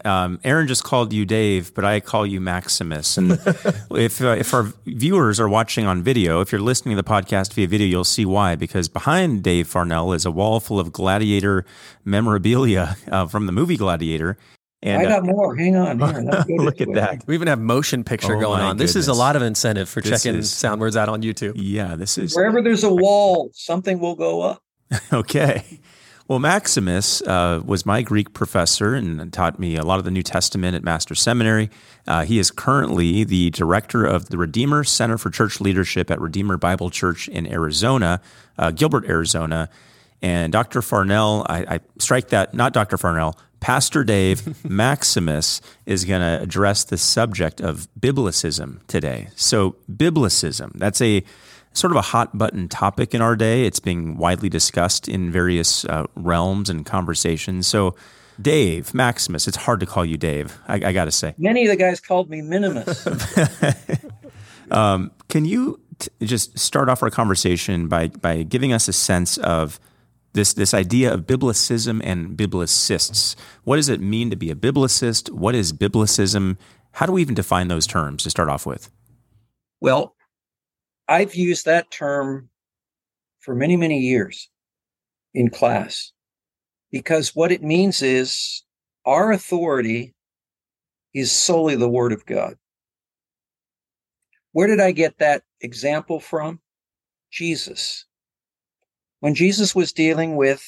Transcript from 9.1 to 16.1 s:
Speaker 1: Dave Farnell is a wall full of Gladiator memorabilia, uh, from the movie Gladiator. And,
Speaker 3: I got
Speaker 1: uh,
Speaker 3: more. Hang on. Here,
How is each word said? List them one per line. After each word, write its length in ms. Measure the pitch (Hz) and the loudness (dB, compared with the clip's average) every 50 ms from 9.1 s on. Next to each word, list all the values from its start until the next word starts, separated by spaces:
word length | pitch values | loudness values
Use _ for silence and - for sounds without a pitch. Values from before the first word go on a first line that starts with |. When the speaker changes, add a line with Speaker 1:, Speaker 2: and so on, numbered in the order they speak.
| 156 185 185 170 120 101 | 2 2 2 2 0 0
Speaker 1:
Dave 260 | 87 92 90 87 85 - | 2 2 2 2 2 0
Farnell 460 | - 90 87 87 82 82 85 92 92 | 0 -2 0 0 0 0 0 0 -2
is 100 | 82 85 | -2 -2
a 60 | 90 | -2
wall 300 | 78 85 101 110 110 113 | 0 0 0 2 0 0
full 200 | - - 107 98 | -2 -2 -2 -2
of 120 | 87 82 | -2 -2
Gladiator 720 | - - 95 95 95 104 107 104 104 101 95 101 98 95 92 - - - - - - _ - | -4 -2 0 0 2 2 2 2 2 2 2 2 0 0 -2 -4 -10 -20 -20 -20 -20 _ -4
memorabilia, 920 | 101 101 104 117 113 104 101 87 107 120 127 135 117 101 92 87 80 95 - - - | -2 0 2 2 2 2 2 2 2 2 4 4 4 2 2 0 -2 -4 -8 -6 -4
uh, 160 | - 95 92 | -2 -2 0
from 180 | 82 104 107 107 | 0 -2 -2 -2
the 80 | 95 | 0
movie 240 | 87 107 165 170 175 | 0 0 0 0 0
Gladiator. 600 | 110 104 92 85 80 82 80 80 78 80 87 - - _ _ _ _ _ _ _ _ | 0 0 0 0 0 -2 -2 -2 -2 -2 -4 -4 -6 _ _ _ _ _ _ _ _
And, 220 | - - 202 - | -4 -2 0 2
Speaker 3:
I 20 | 185 | 2
got 240 | 196 214 196 180 180 | 2 2 2 2 0
Speaker 1:
uh, 40 | |
Speaker 3:
more. 220 | 190 202 202 160 120 | 0 0 0 0 0
Hang 220 | 131 170 185 185 | 0 2 2 4
on. 220 | 185 180 165 131 120 | 4 2 2 0 0
Here, 240 | 139 147 | 0 0